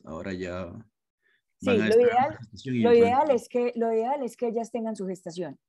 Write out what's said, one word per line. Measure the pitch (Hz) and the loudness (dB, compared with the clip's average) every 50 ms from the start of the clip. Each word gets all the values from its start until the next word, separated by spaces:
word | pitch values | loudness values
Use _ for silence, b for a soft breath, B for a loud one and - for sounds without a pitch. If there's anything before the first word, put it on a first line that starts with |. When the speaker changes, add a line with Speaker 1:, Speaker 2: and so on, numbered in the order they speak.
| - | -16
Speaker 1:
ahora | - 76 82 90 98 | -14 -14 -12 -10 -8
ya | 92 90 92 90 87 90 92 85 95 110 110 _ _ _ _ _ _ _ _ _ _ _ _ _ _ _ | -8 -8 -8 -8 -8 -8 -10 -12 -14 -18 -20 _ _ _ _ _ _ _ _ _ _ _ _ _ _ _
Speaker 2:
Sí, | - - | 0 2
Speaker 1:
van | 240 214 | 2 2
a | 220 214 | 4 4
Speaker 2:
lo | 220 | 4
Speaker 1:
esperar | 233 247 240 | 4 4 4
Speaker 2:
ideal, | 226 247 262 302 | 4 2 2 0
Speaker 1:
la | 311 | -2
gestación | - - - - - - 135 - | -8 -16 -20 -20 -12 -8 -4 0
y | - | 2
Speaker 2:
lo | 226 233 | 4 6
Speaker 1:
van | 240 233 | 6 6
Speaker 2:
ideal | 233 233 247 269 311 311 | 6 6 4 4 2 2
es | 262 226 - - | 2 0 -2 -4
que, | - 240 240 240 - | -4 -4 -2 -2 -2
lo | 233 226 226 | -2 -2 0
ideal | 226 220 226 247 285 294 | 0 0 0 -2 -2 -4
es | 262 233 - | -4 -8 -8
que | - 247 | -6 -6
ellas | 233 208 233 226 214 | -4 -4 -4 -6 -6
tengan | - 240 220 220 220 | -6 -8 -6 -6 -8
su | 202 196 | -8 -8
gestación. | 185 185 175 - 180 160 180 175 147 135 - _ | -8 -10 -10 -12 -12 -10 -10 -10 -10 -12 -14 _